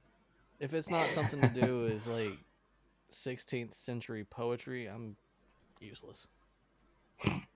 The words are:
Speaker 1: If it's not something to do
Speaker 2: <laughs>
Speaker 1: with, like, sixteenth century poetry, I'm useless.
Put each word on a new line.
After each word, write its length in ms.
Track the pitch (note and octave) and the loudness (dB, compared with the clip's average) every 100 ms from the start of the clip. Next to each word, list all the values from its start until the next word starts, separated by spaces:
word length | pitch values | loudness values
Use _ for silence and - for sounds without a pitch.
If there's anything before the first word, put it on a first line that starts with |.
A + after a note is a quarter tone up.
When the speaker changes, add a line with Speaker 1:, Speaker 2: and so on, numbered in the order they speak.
| _ _ _ _ _ - | _ _ _ _ _ -8
Speaker 1:
If 140 | C#3 | -2
it's 160 | D#3+ D3+ | -2 2
not 200 | E3+ D#3 | 4 4
something 300 | D#3+ A2 C#3+ | 4 2 6
to 80 | B2 | 4
do 340 | B2 B2+ B2+ | 6 4 4
Speaker 2:
<laughs> 20 | |
Speaker 1:
with, 220 | A2+ G#2+ A2+ | 2 0 0
like, 320 | A#2 G#2+ F#2+ - _ _ _ _ _ _ | 0 0 -4 -14 _ _ _ _ _ _
sixteenth 680 | - C3+ B2+ - B2+ A#2 | -4 -4 -4 -2 -2 -4
century 500 | - - A#2+ - A2 | -6 -4 -4 -2 -6
poetry, 640 | G2+ - A#2+ A#2+ - B2+ A2 | -6 -2 0 0 -2 -6 -4
I'm 300 | G#2+ A2+ G2+ _ _ _ _ _ - | -6 -8 -10 _ _ _ _ _ -18
useless. 460 | G#2+ - - - - _ _ _ _ _ _ _ _ - - - - | -16 -14 -14 -16 -18 _ _ _ _ _ _ _ _ -2 0 0 -6